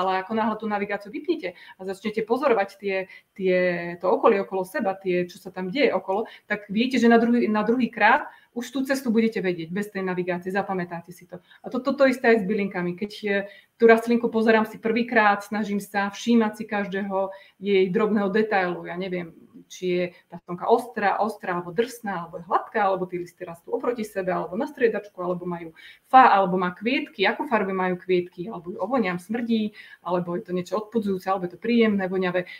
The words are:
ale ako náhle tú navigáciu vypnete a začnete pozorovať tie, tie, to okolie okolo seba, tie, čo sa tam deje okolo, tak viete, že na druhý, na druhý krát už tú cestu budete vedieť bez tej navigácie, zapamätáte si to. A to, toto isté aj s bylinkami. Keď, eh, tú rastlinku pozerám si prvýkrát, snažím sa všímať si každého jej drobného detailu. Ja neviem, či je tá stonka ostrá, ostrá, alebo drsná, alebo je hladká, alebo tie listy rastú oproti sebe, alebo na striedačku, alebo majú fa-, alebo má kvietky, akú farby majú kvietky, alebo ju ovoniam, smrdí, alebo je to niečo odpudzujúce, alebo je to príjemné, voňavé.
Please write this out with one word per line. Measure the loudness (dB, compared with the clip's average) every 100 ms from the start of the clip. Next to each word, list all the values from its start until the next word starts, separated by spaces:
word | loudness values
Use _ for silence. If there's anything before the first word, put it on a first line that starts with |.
ale | 0 -2
ako | -2 -2
náhle | -2 -2
tú | -4
navigáciu | -4 -4 -6 -8
vypnete | -8 -4 -4 -6 -12 -18 -14
a | -10
začnete | -8 -6 -4 -2
pozorovať | 0 2 2 0 -4
tie, | -6 -4 -6 -12 _
tie, | -4 0 2 2 -2 -6 -4
to | 0
okolie | 2 4 2
okolo | 0 -4 -4
seba, | -4 -2 -2
tie, | -2 -2
čo | -2 -8
sa | -14 -8
tam | -4
deje | 2 2 2
okolo, | -2 -4 -4 -10
tak | -8 -8 -4
viete, | -2 2 4
že | 6
na | 6
druhý, | 6 2 2
na | 2
druhý | 2 0 0
krát | 2 4 4 0 -16 _
už | -10 -8 -4
tú |
cestu | -2 -2 0
budete | 2 2 0
vedieť | -2 -2 -4
bez | -6 -6
tej | -4
navigácie, | -4 -2 -4 -4 -4
zapamätáte | -4 -2 -4 -6 -10 -14 -20
si | -18
to. | -20 _ -20
A | -8
to, | -6
toto | -2 2
isté | 2 4 4 4
aj |
s | 2
bylinkami. | 0 -2 -2 -4 -4
Keď, | -8 -6
eh, | -2 -2 -2 -10 _ 4
tú | 6
rastlinku | 6 4 0 0
pozerám | 2 4 4 2
si | -4
prvýkrát, | -2 -2 0 2 4 2 -2
snažím | -6 -4 -4
sa | -4 -4 -4
všímať | -4 2 4 4 -2
si | -6
každého | -4 -4 -4 -4 -2 -4 -6 -20 _
jej | 2 4 4
drobného | 2 2 2 2
detailu. | 2 2 2 0 -4
Ja | -8 -8
neviem, | -6 -6 -8 -14 -20 -20 -20
či | -8 -2
je | -2 -2 -6 _
tá | -18
stonka | -12 -6 2
ostrá, | 2 2 -2 0 0
ostrá, | -2 -4 -4 -4
alebo | -4
drsná, | -4 -4 -6 -8 -8 -8
alebo | -12
je | -4
hladká, | -4 -2 0 0
alebo | 0 -2
tie | -6
listy | -10 -12 -14
rastú | -14 -8
oproti | -4 -2 -4
sebe, | -4 -4 -2
alebo | -2 -4 -6
na | -6
striedačku, | 0 0 0 -8 -8
alebo | -6 -4 -6
majú | -8 -10 -18 -20 -20 _
fa-, | 8 10
alebo | 8 4 2
má | -2
kvietky, | -2 -2 -2 -4 -2 0
akú | 0 0
farby | 0 0
majú | -2 -2 -2
kvietky, | 0 0 0 -8 -12
alebo | -10 -10
ju | -6
ovoniam, | -2 0 0 -2
smrdí, | -4 -4 0 0 0 -6 -20 -12
alebo | -4 -2 -2 -4
je |
to | -4 -6
niečo | -4 -6
odpudzujúce, | -4 -2 -2 -2 -2
alebo | -4 -4
je |
to | -6
príjemné, | 0 4 4 2 0
voňavé. | -2 0 -2 -4